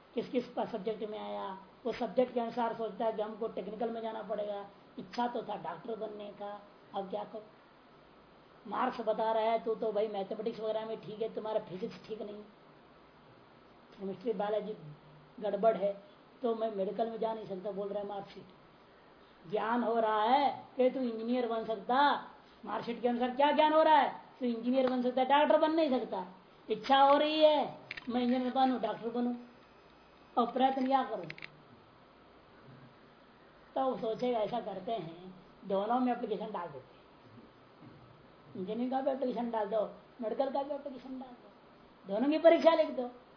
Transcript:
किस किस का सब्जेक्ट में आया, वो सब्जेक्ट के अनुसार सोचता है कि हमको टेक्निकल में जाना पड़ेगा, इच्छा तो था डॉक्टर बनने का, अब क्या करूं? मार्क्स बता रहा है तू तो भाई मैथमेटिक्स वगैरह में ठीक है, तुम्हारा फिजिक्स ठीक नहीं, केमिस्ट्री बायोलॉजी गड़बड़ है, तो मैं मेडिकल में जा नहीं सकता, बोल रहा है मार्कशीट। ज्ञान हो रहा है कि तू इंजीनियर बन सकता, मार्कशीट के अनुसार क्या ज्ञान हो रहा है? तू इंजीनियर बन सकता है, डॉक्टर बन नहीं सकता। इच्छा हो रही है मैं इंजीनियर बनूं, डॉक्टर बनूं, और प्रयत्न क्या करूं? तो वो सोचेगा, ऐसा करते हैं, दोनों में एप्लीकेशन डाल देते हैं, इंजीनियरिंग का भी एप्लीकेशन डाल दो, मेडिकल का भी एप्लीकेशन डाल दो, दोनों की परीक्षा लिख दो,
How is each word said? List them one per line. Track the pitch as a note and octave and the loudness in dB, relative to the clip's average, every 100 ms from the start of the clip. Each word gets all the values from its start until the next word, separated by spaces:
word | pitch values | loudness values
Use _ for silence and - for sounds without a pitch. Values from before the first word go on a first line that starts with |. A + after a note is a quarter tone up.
| - | -8
किस | - - | -6 -2
किस | C4 A#3+ | -2 -2
का | - | -4
सब्जेक्ट | G3+ A3 F#3+ G#3+ G#3+ | -4 -4 -6 -6 -8
में | G#3+ | -8
आया, | G#3 G#3 G3+ F#3 - - B3 | -8 -8 -8 -10 -16 -10 -8
वो | |
सब्जेक्ट | A3 A3+ F#3 B3 | -4 -2 0 0
के | A#3+ | 0
अनुसार | A3+ A#3+ A#3 | -4 -2 -2
सोचता | A3 A3 F#3+ | -2 -6 -2
है | A3+ | -2
कि | A3 | -2
हमको | G#3+ G#3+ A3 | -4 -4 -6
टेक्निकल | G#3 F#3+ G#3 A3+ | -6 -8 -6 -4
में | A3+ | -4
जाना | A3 A3 | -8 -8
पड़ेगा, | G3 G#3 G#3 G3+ G3+ - - - | -6 -6 -4 -8 -10 -16 -18 -16
इच्छा | - - A#3+ | 0 2 4
तो | B3 | 0
था | G#3 G3+ | -4 -6
डॉक्टर | D#3+ E3+ A#3 G#3+ | -6 -8 -8 -6
बनने | G#3+ G#3 G#3 | -6 -8 -12
का, | F#3 G3+ G#3 - - - | -10 -10 -10 -16 -20 -10
अब | G3+ F#3+ | -8 -6
क्या | G#3 | -6
करूं? | G#3 A3 - - - - - - - - - - - - G#3 | -8 -12 -16 -20 -20 -20 -20 -20 -20 -20 -20 -20 -20 -20 -8
मार्क्स | G3+ B3 A#3+ | -2 -2 0
बता | A3 G#3 A3 | -2 0 0
रहा | A3+ | 2
है | A3 A3+ | 2 0
तू | A#3 | 0
तो | G#3+ A3 | -2 -2
भाई | G3+ A3 | 0 -2
मैथमेटिक्स | G3+ F#3+ G3+ G#3+ G#3 | -2 -6 -6 -6 -4
वगैरह | A3 G#3+ A3 | -4 -4 -4
में | A3 | -8
ठीक | - G#3 | -10 -6
है, | A3 | -6
तुम्हारा | - G#3+ A3 | -4 -4 -4
फिजिक्स | - F3+ F#3 - - | -4 -6 -8 -10 -10
ठीक | A3 | -10
नहीं, | G#3 G#3 G#3+ - - - - - - - - - - - - - - - | -8 -12 -16 -20 -20 -20 -20 -20 -20 -20 -20 -20 -20 -20 -20 -20 -20 -12
केमिस्ट्री | G3 F#3+ B3 | -10 -6 -4
बायोलॉजी | G3+ G#3 G#3+ F#3+ G#3 D3+ - - - - - | -2 -2 -2 -4 -8 -14 -18 -20 -20 -20 -8
गड़बड़ | G#3 G3 A3 F#3+ | -4 2 2 2
है, | G3+ G3+ - - - - | 0 -4 -12 -20 -20 -6
तो | A#3+ | -2
मैं | A3 A3 | -2 -2
मेडिकल | G3+ G3 G3+ A3+ | -2 -2 -2 -4
में | A3+ | -2
जा | A3 | -4
नहीं | A3+ F#3 | -4 -8
सकता, | F#3+ G3+ | -8 -8
बोल | F#3+ G3+ | -6 -6
रहा | G3+ | -6
है | G3+ | -6
मार्कशीट। | G3+ G3 G3 - - - - - - - - - - D#3+ | -8 -12 -16 -20 -20 -20 -20 -20 -20 -20 -20 -20 -20 -6
ज्ञान | G3+ G#3 A#3+ | -4 0 0
हो | A3 A#3 | 0 2
रहा | A3 G#3+ | 2 4
है | A3 C4+ C#4 - - - | 4 4 4 0 -6 2
कि | B3+ | 2
तू | C4 | 2
इंजीनियर | B3 A3 A3+ B3 A#3 | -2 -4 -2 0 0
बन | A3+ | -2
सकता, | A3 G3 F#3+ B3+ C#4+ B3 - - - - | -4 -6 0 4 4 2 -4 -18 -20 -16
मार्कशीट | G3+ G#3+ A#3 A#3 | -8 -6 -6 -2
के | A#3+ | 0
अनुसार | A#3+ A#3+ A#3 | 0 0 4
क्या | C#4+ | 4
ज्ञान | C#4+ D4+ | 6 6
हो | D#4 | 8
रहा | D#4+ D4+ | 8 8
है? | B3+ - - - | 6 0 -12 -4
तू | B3 | -2
इंजीनियर | A3+ A#3+ C4 B3+ | 0 2 2 2
बन | B3+ | 2
सकता | A#3+ B3 | 0 2
है, | B3+ | 4
डॉक्टर | C#4+ D4+ D#4 | 6 6 6
बन | D#4+ | 6
नहीं | D#4+ D#4 | 4 4
सकता। | B3 A3 G3 F3+ - - - - | 2 0 -6 -8 -12 -20 -20 -6
इच्छा | G#3+ - C4+ | -4 4 8
हो | C#4 C#4+ | 8 8
रही | D4+ D#4 | 4 6
है | D4+ D4+ - - - - - | 6 6 0 -6 -14 -12 -4
मैं | A#3+ | 0
इंजीनियर | B3 B3+ B3 | 2 2 0
बनूं, | C4 C4 B3 | 2 2 2
डॉक्टर | G#3+ G3+ A3 | -2 -4 -4
बनूं, | A#3 B3 A#3+ - - - - - - - - - - | -2 -2 -4 -10 -20 -20 -20 -20 -20 -20 -20 -4 0
और | A#3 | 2
प्रयत्न | A#3+ C4 C4+ C4 | 2 2 2 2
क्या | C4+ | 2
करूं? | B3+ G#3+ E3 - - - - - - - - - - - - - - - C#3 - - - - - - - - | 0 -4 -8 -12 -16 -18 -20 -20 -20 -20 -20 -20 -20 -20 -20 -20 -20 -20 -20 -20 -20 -20 -20 -20 -20 -20 -8
तो | - | -2
वो | C4 G#3 | -2 -2
सोचेगा, | A3+ A3 B3 A#3 | -4 -2 0 0
ऐसा | G3+ A#3 | -2 -4
करते | G#3+ F#3+ F#3 | -6 -8 -6
हैं, | A3+ D#3+ E3 F#3+ - - - | -6 -6 -12 -16 -18 -20 -18
दोनों | F#3+ G3 G#3+ B3 | -4 -2 0 2
में | B3 | 2
एप्लीकेशन | A#3+ A#3 G3+ G#3+ | 0 -4 -4 -6
डाल | G3+ F3 | -8 -8
देते | C#3 | -12
हैं, | - - - - - A2 - - - - - - - - - - - G#3 | -18 -20 -20 -20 -20 -20 -20 -20 -20 -20 -20 -20 -20 -20 -20 -20 -16 -10
इंजीनियरिंग | F#3 A3 B3+ | -6 -4 -2
का | C4 | 0
भी | C4+ | 0
एप्लीकेशन | C4 B3+ A3+ A#3 | 0 -2 -2 -2
डाल | A3+ G3+ | -2 -2
दो, | A3 F#3+ - - - | -2 -2 -6 -20 -10
मेडिकल | A3 A3+ C4+ | -4 -2 -2
का | C#4 | -2
भी | C#4+ | -4
एप्लीकेशन | C#4 C#4+ B3+ C4 C4 | -6 -10 -14 -12 -12
डाल | B3+ | -14
दो, | - - - - - - - F#3+ | -18 -20 -20 -20 -20 -20 -20 -6
दोनों | G3 C#4 | 0 2
की | D#4+ | 6
परीक्षा | E4 E4 D#4+ | 8 8 8
लिख | E4 D4+ | 6 2
दो, | B3+ B3 - - | -2 -6 -8 -20